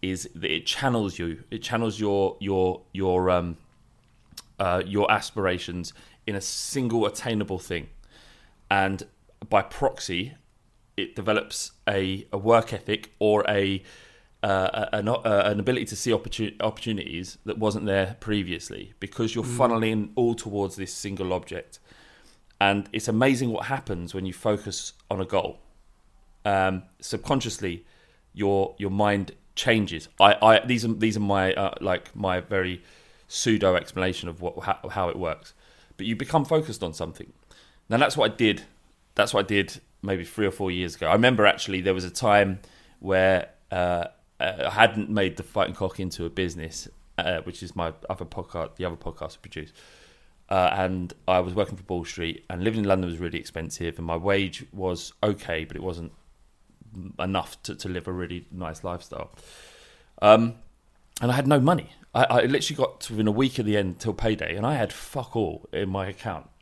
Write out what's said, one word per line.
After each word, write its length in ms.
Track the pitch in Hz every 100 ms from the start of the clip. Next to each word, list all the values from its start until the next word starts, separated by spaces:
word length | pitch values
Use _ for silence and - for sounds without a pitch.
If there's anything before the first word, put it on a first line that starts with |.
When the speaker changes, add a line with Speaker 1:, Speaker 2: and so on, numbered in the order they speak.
Speaker 1:
is 260 | 92 92 -
that 180 | 85 -
it 140 | 80 -
channels 540 | - 135 117 101 87
you. 240 | 85 78 -
It 100 | 113
channels 380 | - 113 113 101
your, 360 | 104 98 95 -
your, 420 | 101 95 92 90 -
your, 380 | 92 95 90 92
um, 280 | 90 87 82 - _ _ _ _ _ _ - - -
uh, 240 | 95 90
your 240 | 90 101 101
aspirations 840 | 104 - - 95 90 - 90 85 - - _ -
in 80 |
a 60 | 101
single 640 | - - - 139 123 113 104
attainable 540 | - 123 110 98 92
thing. 300 | - 85 - - - - - - - _ _
And 320 | 98 95 95 - _ _ _ -
by 140 | 104
proxy, 720 | - - 135 - - 90 113 - _ _ _ _ _ -
it 180 | -
develops 580 | - 98 107 - - - - -
a, 380 | 101 95 95 -
a 60 | 101
work 340 | 104 117 113
ethic 400 | 107 - 107 - _
or 240 | 107 104 -
a, 360 | 104 98 95 - - - - _ _
uh, 460 | 101 95 95 - 107
a-, 40 | 107
an, 120 | 104
uh, 120 | 123
an 360 | 113 101 101 104
ability 240 | 101 127 -
to 100 | 104
see 140 | -
opportu-, 500 | 107 - - 107 -
opportunities 800 | 110 - - 104 - 82 90 -
that 120 | - 107
wasn't 300 | 110 104 104
there 300 | 98 92 117
previously 760 | - 104 90 85 - - - -
because 380 | 98 - 113 117
you're 80 |
Speaker 2:
Mm. 120 | 123 120
Speaker 1:
funneling 540 | 127 113 113 110 104 -
all 180 | 120
towards 400 | 113 110 101 98
this 180 | 95 95
single 400 | - 104 95 92
object. 460 | 90 - 92 - - _ - - - _ _ _ _
And 300 | 98 101 98
it's 160 | 107 117
amazing 440 | 110 131 127 127
what 160 | 110 -
happens 480 | 135 - 90 87
when 100 | 95
you 80 | 95
focus 640 | 90 113 104 104 95 - - _
on 100 | 101
a 60 | 90
goal. 340 | 98 - - - _ _ _ _ _ _ _ 107
Um, 380 | 98 95 95 - _
subconsciously, 840 | - - - 139 120 - 95 85 - _ _ _ _
your, 420 | - 101 98 95 -
your 100 | 98
mind 440 | 98 104 101 92 - _
changes. 540 | - - 113 98 82 - -
I, 180 | 98 104
I, 260 | 110 110 123
these 160 | 123
are, 120 | 113
these 240 | 110 113 104
are 20 |
my, 320 | 101 98 95
uh, 220 | - 98 -
like, 340 | 95 90 - -
my 240 | 98 90
very 420 | 87 98 90 90 - - - _ _
pseudo 460 | - - 107 98
explanation 560 | 90 - 92 92 90 87
of 100 | 82
what, 180 | 90 -
how, 280 | 95 98 -
how 220 | 104 90
it 80 | -
works. 340 | 87 73 - _ _ - _ -
But 80 | 98
you 100 | 110
become 300 | 131 160 131
focused 360 | 160 156 110
on 120 | 87
something. 360 | 78 82 - - _ _ - - _ -
Now, 80 | 113
that's 180 | 139 -
what 160 | 110
I 20 |
did. 280 | - 113 101 - _ _ _ _ -
That's 180 | 101
what 100 | 104
I 40 | 101
did 300 | 104 95 - - _
maybe 240 | 98 95
three 220 | 85 - 101
or 40 |
four 200 | - 95
years 260 | 90 87 -
ago. 120 | 80
I 40 |
remember 320 | 98 123 120
actually 380 | 104 - - 95
there 100 | 92
was 120 | 92
a 60 | 92
time 500 | - 117 104 98 95 - - - _
where, 500 | 95 95 95 92 - _ _
uh, 360 | 92 90 87 85 - _ _
uh, 240 | - 98 69
I 40 |
hadn't 400 | 98 117 107 104
made 260 | 104 95 80
the 60 |
Fighting 320 | - 104 92
Cock 260 | 90 92 -
into 240 | 92 -
a 60 | 85
business, 580 | 82 92 85 80 - - - - -
uh, 220 | 82 87
which 220 | 87 -
is 140 | 87 92
my 160 | 85 80 -
other 160 | 95
podcast, 520 | 82 - 87 87 80 -
the 100 | 90
other 100 | 85
podcast 380 | - 80 76
I 60 | -
produce. 320 | - - 76 - - - - _ _ _ -
Uh, 220 | 98 90
and 380 | 98 92 92 87 - -
I 140 | 92
was 140 | 90
working 220 | 92 98 92
for 60 |
Ball 220 | 92 90
Street, 400 | 82 - 82 - -
and 140 | 90
living 200 | 98 110
in 40 | 101
London 240 | 95 90
was 80 | 82
really 220 | 87 85
expensive, 580 | - 85 82 - 85 82
and 80 | 82
my 100 | 82
wage 480 | 92 98 98 - -
was 420 | 101 92 87 - -
okay, 440 | 107 101 - 80
but 120 | 80 -
it 60 |
wasn't 300 | 92 85 82 - _ _ _ _ _ _ - 110 92 -
enough 440 | 92 92 - -
to, 100 | -
to 140 | - 95
live 200 | 90 85
a 40 |
really 340 | 90 87 87 85
nice 340 | 90 85 78
lifestyle. 460 | 95 87 - - - - - - - - - - _ -
Um, 320 | 104 110 117 113 - _ _ _ _ -
and 100 | 123
I 40 |
had 120 | 127 135
no 140 | 143
money. 300 | 131 175 - - -
I, 100 | -
I 160 | 127 120
literally 320 | 120 143 - 143
got 240 | 131 -
to 100 | -
within 160 | 110 107
a 40 |
week 260 | 104 131 123
of 80 | 107
the 100 | 104
end 220 | 95 90
till 140 | 113
payday, 420 | 95 113 107 80 87
and 100 | 113
I 80 |
had 180 | 147 110
fuck 420 | - - 139 120 120
all 320 | 98 78 -
in 160 | - 98
my 180 | 98 95
account, 440 | 98 120 80 - _